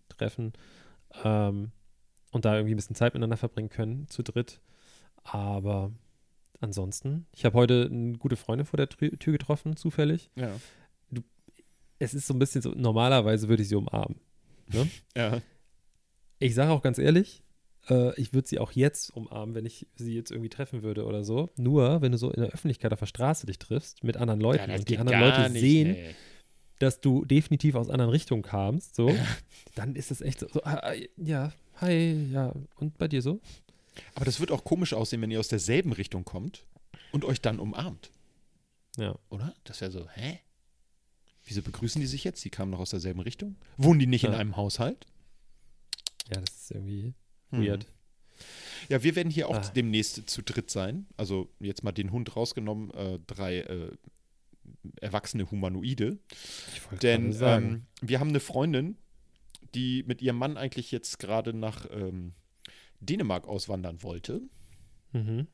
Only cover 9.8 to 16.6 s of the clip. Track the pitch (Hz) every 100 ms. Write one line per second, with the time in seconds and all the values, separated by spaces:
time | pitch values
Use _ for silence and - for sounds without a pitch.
9.8 | 165 - 151 165 - - 123 104 - -
10.8 | _ _ _ 120 - _ _ - _ _
11.8 | _ - 117 143 - 131 139 135 - -
12.8 | 123 113 123 135 107 110 107 113 101 101
13.8 | 107 107 101 - _ _ _ - - 113
14.8 | 147 - - 123 110 120 - _ _ _
15.8 | _ _ _ _ _ _ 131 117